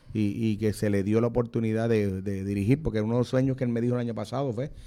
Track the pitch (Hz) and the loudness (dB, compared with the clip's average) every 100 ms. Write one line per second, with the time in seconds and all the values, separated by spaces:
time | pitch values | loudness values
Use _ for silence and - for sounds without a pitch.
0 | - - 104 101 113 104 107 101 107 101 | -8 -2 0 0 0 0 0 0 0 2
1 | 98 110 120 120 117 123 113 110 117 110 | 2 2 2 0 -2 0 0 0 2 2
2 | 101 95 95 98 95 101 101 143 151 107 | 2 0 -4 -4 -2 0 2 2 2 0
3 | 107 117 120 131 135 127 123 117 120 123 | 0 0 2 2 2 0 -2 0 0 0
4 | 120 110 107 123 139 110 147 - | -2 -4 -6 -4 -4 -4 -6 -10